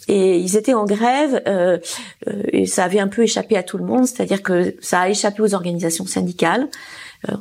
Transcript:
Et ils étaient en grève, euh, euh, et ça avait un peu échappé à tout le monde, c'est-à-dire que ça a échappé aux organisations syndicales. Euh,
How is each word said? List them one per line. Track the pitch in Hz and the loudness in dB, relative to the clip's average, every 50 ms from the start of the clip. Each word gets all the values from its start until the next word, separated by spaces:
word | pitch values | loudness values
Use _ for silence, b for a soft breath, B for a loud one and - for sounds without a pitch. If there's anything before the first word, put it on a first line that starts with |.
| - - | -2 0
Et | 196 202 185 190 185 170 | 2 4 4 4 4 2
ils | 180 185 185 | 2 0 0
étaient | 214 214 262 262 | 0 2 2 2
en | 226 208 | 2 2
grève, | 202 202 208 226 240 254 277 302 302 262 208 - - | 0 0 0 2 2 2 2 2 0 0 0 0 0
euh, | 202 185 175 185 180 175 165 B B B 247 B B B - - | 0 2 2 2 2 0 -2 B B B -12 B B B -8 -6
euh, | - 202 202 - | -6 -4 -2 0
et | - 190 190 185 | 2 2 2 2
ça | - - 185 | 0 0 0
avait | 180 185 208 | 2 2 2
un | 196 196 | 0 0
peu | 202 - 233 | 2 2 2
échappé | 214 - 202 190 - 220 190 | 2 2 0 -2 0 0 0
à | 180 | 0
tout | - - 185 | -2 -6 -6
le | 180 | -4
monde, | 180 220 254 254 | 0 2 2 2
c'est-à-dire | 247 - - 196 175 196 196 196 | 2 0 -2 -2 0 -2 -2 0
que | 190 185 175 180 180 190 - | 0 2 2 2 0 -2 -6
ça | - - - 180 | -6 -2 0 2
a | 180 185 | 2 2
échappé | 208 202 - 208 202 208 | 2 0 0 -2 0 0
aux | 214 214 196 | 0 2 0
organisations | 190 175 175 175 170 175 165 165 - 190 | 0 -2 -2 -4 -2 -2 -2 -2 -4 -4
syndicales. | 190 - 185 185 180 180 - - 165 175 226 277 285 B B B B B B B B B B B - | -4 -4 -2 -2 -2 -2 0 2 2 2 2 0 -4 B B B B B B B B B B B -6
Euh, | - - | -6 -2